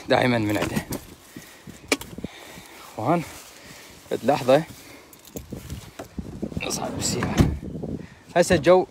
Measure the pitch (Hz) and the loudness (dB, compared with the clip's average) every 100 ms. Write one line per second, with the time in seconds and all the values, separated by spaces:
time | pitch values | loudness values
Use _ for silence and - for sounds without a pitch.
0 | - 120 123 120 104 95 - - - - | 2 4 4 2 2 0 -2 -2 -4 -8
1 | - - - - - - - - - - | -12 -20 -20 -20 -20 -20 -20 -20 -4 -4
2 | - - - - - - - - - - | -4 -12 -12 -14 -18 -18 -18 -18 -14 -4
3 | 120 170 - - - - - - - - | 0 0 0 -10 -18 -20 -20 -20 -20 -20
4 | - - 113 143 127 143 160 - - - | -6 -2 0 2 4 4 4 -10 -20 -20
5 | - - - - - - - - - - | -20 -20 -16 -16 -12 -14 -12 -12 -14 -16
6 | - - - - - - - - - - | -14 -12 -12 -10 -8 -6 -4 -4 -4 -4
7 | - - - - - - - - - - | -4 -2 2 4 2 0 -8 -8 -8 -10
8 | - - - 175 175 170 147 185 - | -12 -20 0 2 6 6 8 6 6